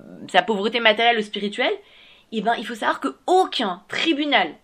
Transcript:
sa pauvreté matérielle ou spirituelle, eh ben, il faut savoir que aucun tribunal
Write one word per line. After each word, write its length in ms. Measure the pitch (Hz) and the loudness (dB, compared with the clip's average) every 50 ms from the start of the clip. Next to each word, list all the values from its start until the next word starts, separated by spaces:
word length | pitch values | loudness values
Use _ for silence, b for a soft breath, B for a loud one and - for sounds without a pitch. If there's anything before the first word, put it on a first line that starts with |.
| - - - - - 147 | -20 -20 -18 -18 -6 -2
sa 120 | - 180 | 0 0
pauvreté 380 | - 220 220 190 202 226 226 240 | 2 0 -2 -2 -2 -2 -2 2
matérielle 400 | 233 220 214 233 233 233 233 220 | 2 2 4 4 4 2 2 2
ou 20 | |
spirituelle, 520 | 208 208 - 208 202 202 208 240 254 330 415 b b b b b b b b b b _ | -2 -4 -6 -6 -6 -6 -4 -2 -2 -2 -4 b b b b b b b b b b _
eh 100 | 226 220 | -8 -4
ben, 120 | 196 233 233 | -2 -2 -2
il 80 | 214 214 | -2 -4
faut 100 | 226 240 | -8 -8
savoir 260 | 214 - - 320 - | -4 -2 -4 -2 -2
que 160 | - 269 - - _ | -4 -6 -6 -6 _
aucun 560 | - 359 381 359 - - - 233 190 175 185 - - | 4 4 4 4 2 0 -4 -4 -4 -4 -8 -10 -8
tribunal 640 | - - - 330 302 277 311 294 262 208 180 151 - - | -6 -2 0 0 0 0 0 2 2 2 2 0 -6 -12